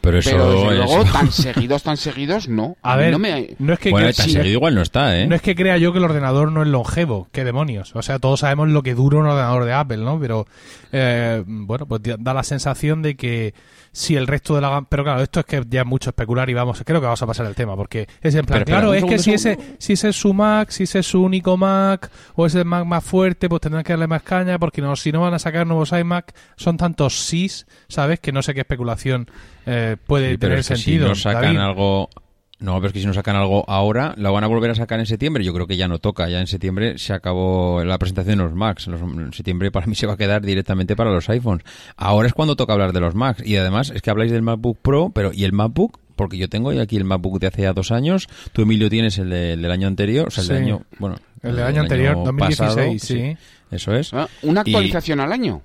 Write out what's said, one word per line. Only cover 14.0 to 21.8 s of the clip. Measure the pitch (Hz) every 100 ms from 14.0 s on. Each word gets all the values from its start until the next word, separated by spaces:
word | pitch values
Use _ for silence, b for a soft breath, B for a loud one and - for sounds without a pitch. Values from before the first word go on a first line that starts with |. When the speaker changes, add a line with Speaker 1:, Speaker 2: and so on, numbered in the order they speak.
| -
Speaker 3:
el | 147 127
resto | 143 -
de | 151
la | 139
gama, | 139 135
pero | 143
claro, | 143 131
esto | 135 -
es | 156
que | 143 117
ya | 127
es | 123
mucho | 131 -
especular | - 113 120 127
y |
vamos, | 123 123 -
creo | - 160
que | 131
vamos | 117
a | 113
pasar | 110 113
el |
tema, | 98 117 98
porque | 101 113 107 b
es | 160
en | 151
plan, | 147 120
Speaker 1:
Pero | 107 180
espera, |
Speaker 3:
claro, | 214
Speaker 1:
un | 196
Speaker 3:
es |
que | 180 220
Speaker 1:
segundo, | 185 208
Speaker 3:
si |
Speaker 1:
segundo. | 226 196
Speaker 3:
ese, | - -
si | -
ese | 202 214
es | 202
su | 208
Mac, | 196 214 214 214
si | -
ese | 190 196
es | 180
su | 185
único | 185 190 180 185
Mac, | 196 190